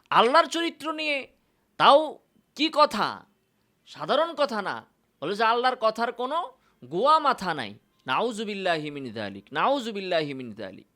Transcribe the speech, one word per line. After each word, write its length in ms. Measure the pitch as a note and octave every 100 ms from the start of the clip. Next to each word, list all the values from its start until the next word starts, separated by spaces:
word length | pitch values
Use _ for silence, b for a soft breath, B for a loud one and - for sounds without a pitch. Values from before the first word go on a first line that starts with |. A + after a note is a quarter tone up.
| b
আল্লাহর 360 | D#3+ A3+ D#4 E4
চরিত্র 460 | D#4+ E4+ - D4+
নিয়ে, 360 | D#4 D4+ C#4 - _ _ _ _ -
তাও 420 | F3 C#4+ D4+ - _ _ _ -
কি 140 | D#4+
কথা, 520 | D4 D4 G#3 D3 G2 - _ _ _ _ _ _
সাধারণ 500 | - D3+ C4+ E4 D4
কথা 260 | C#4+ A3
না, 240 | F#3 A#2 - _ _ -
বলে 140 | D3+ G3+
যে 80 |
আল্লাহর 320 | A3+ A#3+ B3+ B3
কথার 360 | A3 A3 A#3
কোনো 400 | A#3+ B3 D#4+ A#4+ - _ _ B2
গোয়া 340 | E3+ C4+ D#4
মাথা 340 | C#4+ A#3 F#3
নাই। 200 | D3+ G#2+ G#2+ _ _ C3
নাউজুবিল্লাহি 840 | C#3 A#3 G#3 G#3 G3 F#3 D#3+ D3+
মিন 200 | C#3+ B2+
যালিক, 340 | A2 G2+ G2 -
নাউজুবিল্লাহি 800 | D3 G3+ C#4+ A3+ G3+ F#3+ E3 D3
মিন 180 | C3 B2
যালিক। 360 | G#2 F#2+ G2+ _